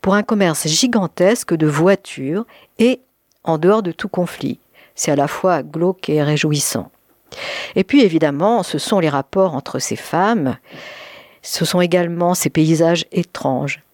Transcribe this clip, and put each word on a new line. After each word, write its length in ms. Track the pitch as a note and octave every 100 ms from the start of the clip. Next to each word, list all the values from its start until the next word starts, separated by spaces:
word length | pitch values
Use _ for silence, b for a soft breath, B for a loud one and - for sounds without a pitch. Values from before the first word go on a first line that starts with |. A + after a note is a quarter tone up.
pour 140 | - G3+
un 80 |
commerce 440 | G#3 G#3+ F#3 D3+ D#3
gigantesque 840 | D#3 B3+ A#3+ F3+ - F3+ A#3+ -
de 120 | E3 D#3
voitures 800 | D3 F3 G3 - - C3+ F3+ A#3+ b b -
et 220 | A#3 B3+ _ _ _ _ -
en 120 | D#3+
dehors 260 | F3 G#3+
de 100 | F#3
tout 160 | D#3 G3+
conflit. 500 | - F3 - C#3 - _ b b -
C'est 160 | -
à 40 | C#3+
la 140 | C#3+
fois 340 | - F#3 E3
glauque 460 | D3 D#3 F3 F#3 -
et 120 | D3+
réjouissant. 720 | D3 D3+ D#3 D3+ - A2+ - _ _ _ _ B B B B -
Et 80 | F#3+
puis 180 | C#4+
évidemment, 600 | G#3+ D#3+ D#3 C#3+ G3 A#3
ce 140 | F3 D3
sont 220 | - G3
les 80 | D#3+
rapports 480 | C#3+ C3+ G3 F#3+ C#3
entre 240 | - C3
ces 160 | - -
femmes, 600 | - D#3+ G3+ A#3 C3+ C#3+ B B B B B B B B
ce 220 | - -
sont 160 | E3 F3+
également 540 | F3 F3+ E3+ E3+ F3
ces 160 | F3+ -
paysages 560 | - D#3 D#3+ E3 E3+ -
étranges. 680 | F3+ F3 - - D3+ C#3+ - _